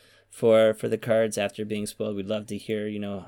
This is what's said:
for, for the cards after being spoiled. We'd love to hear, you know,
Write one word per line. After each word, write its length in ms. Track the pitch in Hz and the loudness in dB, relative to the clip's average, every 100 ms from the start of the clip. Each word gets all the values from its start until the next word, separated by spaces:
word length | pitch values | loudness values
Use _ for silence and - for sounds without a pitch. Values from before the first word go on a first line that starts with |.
| _ _ _ | _ _ _
for, 420 | - 117 110 110 | 0 6 6 6
for 160 | 110 117 | 2 -2
the 80 | 110 | -2
cards 400 | - 113 113 101 | 0 2 2 0
after 300 | 101 - 107 | -4 -4 -6
being 180 | 107 104 | -6 -6
spoiled. 300 | - 110 101 | -6 -6 -4
We'd 100 | 95 | -4
love 200 | 107 107 | -6 -6
to 100 | 104 | -10
hear, 320 | - 107 107 | -6 -6 -4
you 100 | 104 | -6
know, 280 | 104 98 | -8 -8